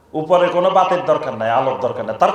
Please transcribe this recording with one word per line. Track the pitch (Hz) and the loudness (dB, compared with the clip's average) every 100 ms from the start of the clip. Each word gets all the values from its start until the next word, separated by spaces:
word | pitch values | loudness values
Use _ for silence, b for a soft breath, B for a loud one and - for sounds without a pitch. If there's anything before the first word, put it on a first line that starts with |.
| _ | _
উপরে | 147 156 180 175 | -8 0 2 4
কোনো | 170 185 | 2 2
বাতির | 185 180 180 160 | 2 2 0 0
দরকার | 151 139 | -2 -2
নাই, | 107 110 | -4 0
আলোর | 117 135 123 | 0 0 -2
দরকার | 123 117 110 | -4 -4 -6
নাই, | - | 0
তার | 180 | 0